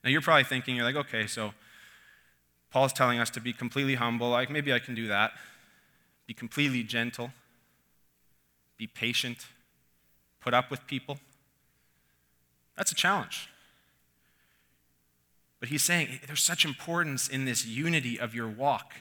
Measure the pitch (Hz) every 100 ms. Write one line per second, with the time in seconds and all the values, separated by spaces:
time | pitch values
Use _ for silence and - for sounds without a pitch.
0 | 127 147 156 156 127 131 123 123 120 143
1 | 139 113 104 - 107 101 - - - -
2 | - - _ _ _ _ _ 135 135 -
3 | 131 120 117 - 120 117 123 139 139 131
4 | 117 117 120 120 131 151 143 120 - 117
5 | 113 101 110 - - - _ _ _ _
6 | _ _ - 117 120 - 147 127 110 117
7 | 117 120 120 - _ _ _ _ _ _
8 | _ _ _ _ _ _ _ _ 110 -
9 | 117 120 127 120 - - _ _ _ _
10 | _ _ _ _ - 123 127 135 - 135
11 | - 143 - _ _ _ _ _ _ _
12 | _ _ _ _ _ _ _ - 147 -
13 | 175 196 127 - - - _ _ _ _
14 | _ _ _ _ _ _ _ _ _ _
15 | _ _ _ _ _ _ 120 147 - 175
16 | 151 131 135 147 - 170 160 135 - 170
17 | 160 131 - 135 131 120 113 113 165 165
18 | 127 117 120 117 113 107 139 123 - -